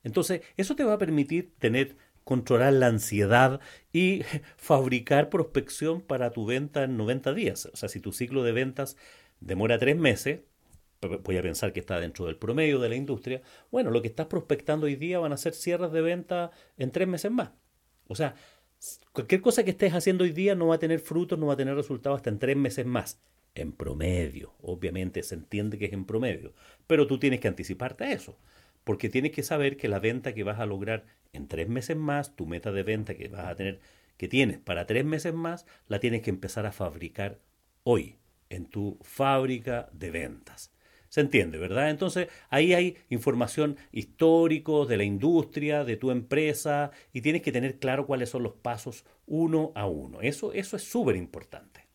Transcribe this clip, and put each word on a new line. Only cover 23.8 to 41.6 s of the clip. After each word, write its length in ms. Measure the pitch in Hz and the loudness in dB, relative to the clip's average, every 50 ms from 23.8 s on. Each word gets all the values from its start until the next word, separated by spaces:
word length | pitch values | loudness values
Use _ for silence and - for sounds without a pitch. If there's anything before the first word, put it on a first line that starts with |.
| - 73 76 76 78 90 90 90 82 73 71 71 - - _ _ | -8 -6 -4 -2 0 2 2 2 0 -2 -6 -10 -14 -14 _ _
obviamente 600 | - 87 90 85 92 85 87 92 92 90 - 90 | -10 -10 -8 -4 -4 -4 -4 -4 -4 -4 -4 -6
se 120 | 87 - 92 | -6 -6 -10
entiende 440 | 82 78 _ - 101 104 107 107 101 | -12 -10 _ -4 -2 -2 -2 -4 -4
que 80 | 104 | -6
es 80 | 92 101 | -4 -4
en 100 | 98 95 | -6 -6
promedio, 480 | 95 104 110 127 120 95 - 120 - - _ - - - _ _ | -4 -2 -2 -2 -2 -4 -6 -10 -16 -18 _ -20 -20 -20 _ _
pero 200 | - 160 151 143 | 2 4 4 6
tú 120 | 143 139 123 | 4 2 2
tienes 220 | 147 139 127 120 | 2 2 2 2
que 80 | - 107 | 0 -2
anticiparte 560 | 92 - 85 - 95 - 123 131 - - - | -2 -2 -8 -8 -6 -6 -6 -8 -6 -6 -4
a 80 | 277 | -4
eso, 260 | - 143 - - - _ _ _ _ _ _ _ _ _ _ | -4 -4 -6 -16 -20 _ _ _ _ _ _ _ _ _ _
porque 240 | - 104 - - 107 | -4 -2 -2 -2 0
tienes 240 | - 131 135 151 | 0 0 0 0
que 100 | - - | -2 -4
saber 340 | - - 165 151 143 139 139 | -4 -2 0 2 2 0 0
que 120 | 139 - 110 | -2 -2 -2
la 100 | - - | -2 2
venta 340 | - 113 117 127 - 131 | 0 0 0 0 -6 -6
que 120 | 110 110 98 | -6 -4 -4
vas 160 | 101 104 107 | -4 -2 -4
a 60 | 113 | -4
lograr 400 | 104 101 95 101 107 113 110 - _ _ _ _ _ | -4 -4 -4 -4 -4 -4 -6 -6 _ _ _ _ _
en 160 | - - 69 - | -14 -14 -10 -8
tres 200 | - 80 82 98 | -6 -6 -4 -2
meses 280 | 117 120 113 - 165 | -4 -4 -4 -4 -4
más, 400 | 156 151 147 143 143 143 - _ | -2 -2 -2 -2 -2 -4 -6 _
tu 100 | - 85 | -10 -8
meta 260 | 78 85 85 - 110 | -6 -6 -6 -4 -4
de 100 | 98 98 | -4 -2
venta 320 | 92 104 107 107 107 - 95 | -2 -2 -2 -2 -4 -6 -8
que 140 | - - - | -10 -10 -12
vas 180 | - 101 87 | -12 -10 -10
a 100 | 90 87 | -10 -8
tener, 240 | - 95 98 95 - _ _ _ _ _ _ _ | -6 -6 -6 -8 -10 _ _ _ _ _ _ _
que 120 | - 95 90 | -10 -8 0
tienes 300 | - 131 139 107 - - | 2 4 4 4 0 -4
para 280 | - - 87 85 87 | -6 -6 -6 -6 -2
tres 180 | - 110 123 135 | -2 -2 0 0
meses 300 | 151 156 151 151 175 160 | 0 -4 -4 -4 -4 -4
más, 320 | 165 165 165 170 175 - _ - _ _ _ | -4 -6 -6 -8 -10 -14 _ -20 _ _ _
la 100 | 107 - | -4 -2
tienes 240 | - 120 117 110 | 0 0 0 0
que 80 | - 110 | -2 -4
empezar 360 | 95 95 - 95 - 113 104 | -4 -4 -6 -8 -6 -6 -6
a 60 | 104 | -6
fabricar 680 | - - 95 87 80 82 85 82 _ - 98 101 98 - _ _ _ _ _ _ _ _ | -6 -6 -6 -6 -6 -10 -14 -12 _ -8 -8 -8 -8 -12 _ _ _ _ _ _ _ _
hoy 360 | _ 123 120 95 - - - _ _ _ _ _ _ _ | _ 2 2 2 2 -4 -14 _ _ _ _ _ _ _
en 180 | - 90 85 | -10 -10 -10
tu 320 | - - 107 101 101 98 - | -8 -6 -6 -6 -6 -6 -10
fábrica 840 | - - - - 135 135 139 135 131 131 127 113 110 131 120 120 - - | -18 -16 -4 0 2 2 4 2 2 0 -4 -4 -4 -6 -6 -6 -6 -10
de 180 | - - 95 85 | -14 -12 -10 -6
ventas. 600 | 80 82 71 67 73 - _ - - - - _ _ _ _ _ _ _ _ _ | -6 -6 -6 -6 -10 -14 _ -20 -20 -20 -20 _ _ _ _ _ _ _ _ _
¿Se 120 | - 156 | 0 2
entiende, 380 | 147 139 - 117 92 80 76 | 2 4 4 2 2 2 -4
verdad? 320 | 78 | -6